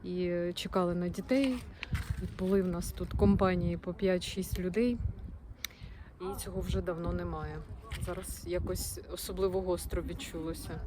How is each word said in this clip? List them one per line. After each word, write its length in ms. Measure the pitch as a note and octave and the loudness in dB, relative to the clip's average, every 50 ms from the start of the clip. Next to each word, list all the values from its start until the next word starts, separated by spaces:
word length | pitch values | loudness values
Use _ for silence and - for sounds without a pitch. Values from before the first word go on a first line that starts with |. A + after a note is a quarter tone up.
| - | -4
і 280 | F3+ F3+ F3+ F3+ F3+ F3 F3 F3 F3 F3 | -4 -2 0 0 2 2 2 0 0 -2
чекали 400 | - - F#3 - G3 F3+ F3 F3 | -2 -4 0 2 2 4 4 2
на 120 | F3 F3 F3+ | 2 0 0
дітей. 480 | F3 - F#3 - B3+ C4+ C#4 C4 B3+ B3 - - - - - - - - - - - - F3+ | -2 -4 0 2 4 4 4 4 2 0 -4 -8 -10 -10 -6 -2 -2 -2 0 -2 -4 -4 -4
І 20 | F3 - - | -6 -4 -2
були 220 | F#3 F#3 G3 G3 | 2 4 4 6
в 60 | F#3 F#3 | 4 4
нас 240 | F3 E3+ F3+ - | 0 0 -2 -2
тут 220 | - - F3+ F3 - | -2 -4 -4 -2 2
компанії 640 | - G#3 G3 G3+ G3 G3 F#3 F3+ F3+ F3 F3 E3+ E3 | 6 8 8 8 8 8 6 6 4 2 2 0 0
по 160 | - - F3 | -2 -6 -4
п'ять-шість 680 | - - F#3+ F#3 F3+ E3+ - - - F#3 F3+ - - | 2 4 4 4 4 2 -2 -4 -4 -2 -2 0 0
людей. 380 | F3 F3+ F3 G#3+ A#3 B3 A#3+ A#3 - - - - - - - - - - - - - - - - - - - - - - - - | 0 0 2 4 4 4 4 2 0 -2 -2 -4 -8 -10 -10 -12 -12 -14 -16 -8 -8 -8 -8 -8 -12 -12 -12 -12 -14 -16 -12 -6
І 180 | F3+ F#3 G3 F#3+ | -4 -4 -4 -4
цього 220 | - G#3+ F3+ F#3+ | -6 -4 -4 -4
вже 200 | F#3 - - G3 | -2 0 0 0
давно 320 | F3+ F3+ F3 D#3+ E3+ E3+ F3 | 2 0 0 0 0 0 0
немає. 440 | F3+ F3 F3 E3 D#3 D#3 D3+ D3+ D3+ D#3 - - - - - - - - | 0 -2 -2 -2 -2 -4 -4 -6 -6 -8 -10 -12 -12 -10 -8 -6 -4 -4
Зараз 380 | - F3 F3+ F#3 - - - - F3 | -4 -4 -4 -6 -8 -8 -8 -4 -2
якось 520 | F3 F3+ F3+ F#3+ F3+ F3 - - - - - - - | -2 0 0 0 -2 -2 -4 -6 -6 -8 -10 -10 -8
особливо 480 | F3+ - - F#3+ F3+ F#3+ G3 F3+ F#3+ | -8 -6 -6 0 2 2 2 2 2
гостро 400 | F#3 F#3 F3+ F3 - - - F3 | 2 2 0 0 0 -2 -2 -2
відчулося 800 | E3 - E3+ - - - - E3 D#3 E3 D#3+ - - - D#3+ D#3+ - | -2 -2 -6 -6 -8 -8 -6 -6 -4 -4 -4 -6 -6 -8 -6 -6 -8